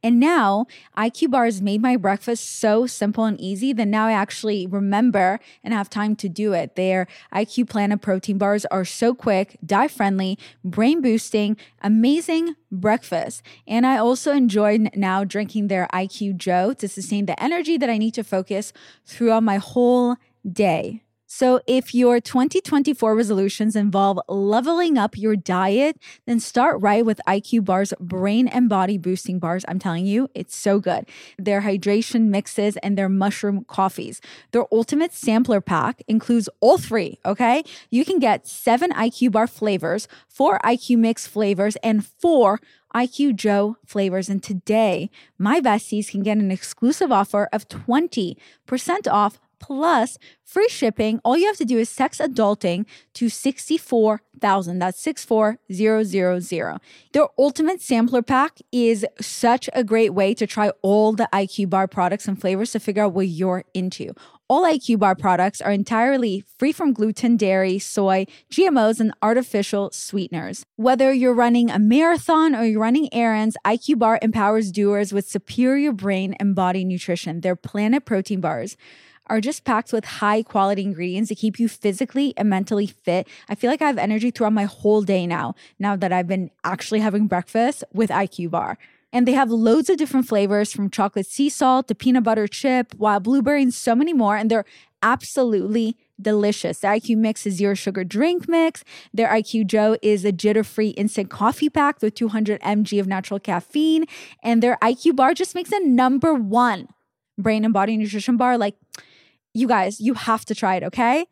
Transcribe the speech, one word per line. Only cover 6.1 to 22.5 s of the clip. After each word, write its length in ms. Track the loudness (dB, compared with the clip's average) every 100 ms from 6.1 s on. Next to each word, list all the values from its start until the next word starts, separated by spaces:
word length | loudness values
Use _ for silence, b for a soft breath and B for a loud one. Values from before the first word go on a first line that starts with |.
| -4
to 120 | -6
do 240 | -4 -2
it. 220 | -2 -4
Their 320 | -2 0 0 -2 B B
I 140 | -4
Q 200 | -4 -2
Planet 360 | -2 0 0 -2
protein 380 | -2 -2 -2 -2
bars 260 | 0 0 -2
are 180 | -4
so 300 | -4 0 0
quick, 440 | 0 0 0 -2 _
diet-friendly, 760 | -2 0 0 0 0 0 -2 -6 B B
brain-boosting, 920 | -6 0 2 2 2 0 -2 -2 0 -4 B B
amazing 720 | 0 4 4 2 0 -2 -2 -6 _
breakfast. 720 | -2 0 0 -2 -6 -6 -12 B B -4
And 200 | 0 2
I 100 | 2
also 360 | 2 0 0
enjoy 420 | 2 2 2 2
n-, 160 | 2 0
now 300 | 0 -2 0
drinking 440 | -2 -4 -4 -4 -2
their 200 | -2 -2
I 160 | -4 -6
Q 260 | -6 -6
Joe 420 | -4 0 0 0
to 140 | -2 -8
sustain 380 | -10 -6 -4 -2
the 140 | -2
energy 360 | -2 -2 -2 0
that 120 | 0
I 80 | 0
need 160 | -2
to 100 | -4
focus 480 | -4 -4 -4 -6 -6 B B B
throughout 380 | _ -2 2 2
my 160 | 2 0
whole 580 | -2 0 4 4 2 -2 _ _ -10
day. 520 | 0 0 0 -4 -12 _ _ _
So 320 | 0 2 2 2
if 260 | 0 0
your 280 | 2 4 2
twenty 400 | 0 0 0